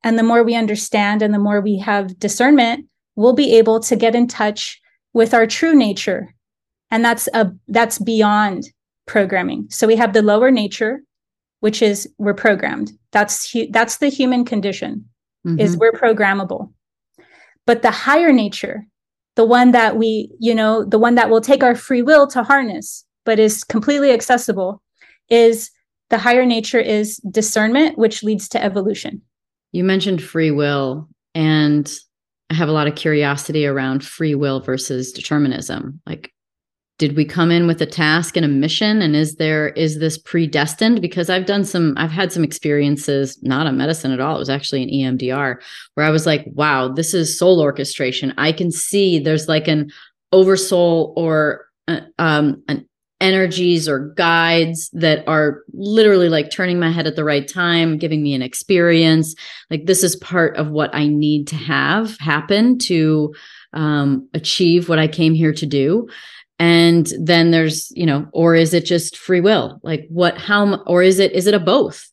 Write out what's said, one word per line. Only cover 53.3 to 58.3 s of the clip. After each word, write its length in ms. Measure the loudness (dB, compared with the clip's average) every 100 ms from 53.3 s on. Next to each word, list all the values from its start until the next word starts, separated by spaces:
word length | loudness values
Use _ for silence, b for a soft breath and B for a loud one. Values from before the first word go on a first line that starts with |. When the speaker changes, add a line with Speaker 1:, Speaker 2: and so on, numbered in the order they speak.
| 2 0 0 0 0 0
Speaker 2:
or 240 | -4 -6 -2
guides 720 | 2 2 2 2 0 -4 -10
that 320 | -4 0 0 0
are 360 | 0 0 -2 -14
literally, 560 | -12 -2 4 6 6 4
like, 220 | 0 -2
turning 260 | -4 -2 0
my 120 | 0
head 140 | 0 -4
at 80 | -2
the 80 |
right 240 | -2 -2 -4
time, 500 | -4 -2 0 0 -2
giving 240 | -2 -2
me 120 | -2